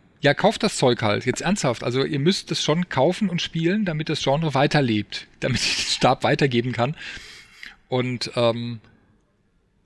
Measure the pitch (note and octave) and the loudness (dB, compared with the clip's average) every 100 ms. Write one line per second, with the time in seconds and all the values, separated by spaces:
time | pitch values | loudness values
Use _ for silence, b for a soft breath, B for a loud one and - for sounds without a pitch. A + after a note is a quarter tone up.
0 | _ _ C#3+ - F#3 - G#3+ - C3 A#2+ | _ _ 2 4 2 2 -2 2 2 2
1 | A2 G#2+ B2+ - D#3+ G#3 C#3+ A2+ B2 B2+ | 2 0 -2 -2 -2 0 0 -2 -2 -2
2 | D3+ D3 D3+ G3 - D#3+ - D#3+ F3 - | -2 0 0 0 -2 -4 0 0 0 2
3 | D3 F3+ G3 E3+ - D#3+ E3 G#3+ F#3+ D#3 | 2 2 0 -2 -4 -2 0 0 -2 -2
4 | D#3 D#3 - C#3+ E3 C3+ D3 D3+ C3 G#2+ | -4 -2 0 0 2 2 4 4 2 0
5 | G#2 - - - - A#2+ - - - - | -2 -8 -16 -6 -4 -2 -2 -2 -4 2
6 | B2+ C3 A2 D3 C#3+ A#2 B2+ A#2+ B2 D#3 | 2 4 2 2 2 2 0 0 -2 -2
7 | B B B B B B B B - B2+ | B B B B B B B B -6 -2
8 | B2+ B2 - - A#2 A#2 A#2+ A#2 - _ | -2 -4 -6 0 0 0 -4 -10 -14 _
9 | _ _ _ _ _ _ _ _ | _ _ _ _ _ _ _ _